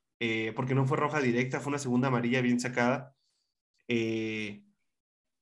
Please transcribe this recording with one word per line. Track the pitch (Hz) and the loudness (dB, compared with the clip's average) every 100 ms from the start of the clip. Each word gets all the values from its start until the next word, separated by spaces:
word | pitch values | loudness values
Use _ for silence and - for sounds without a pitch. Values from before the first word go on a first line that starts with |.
| _ - | _ -6
eh, | 113 110 110 | -2 -2 -2
porque | 107 131 | -2 0
no | 131 | 2
fue | 135 147 | 2 2
roja | 147 151 | 0 0
directa, | 131 117 127 143 | 2 2 0 -2
fue | 127 | -4
una | 143 | -4
segunda | 135 123 135 | 0 0 2
amarilla | 123 120 127 | 2 2 2
bien | 123 120 | 2 2
sacada. | 123 123 120 139 - _ _ _ _ _ _ _ - | 0 0 2 2 -4 _ _ _ _ _ _ _ -4
Eh, | 117 113 113 110 110 104 104 - _ _ _ _ _ _ _ | -2 0 -2 -4 -4 -6 -10 -18 _ _ _ _ _ _ _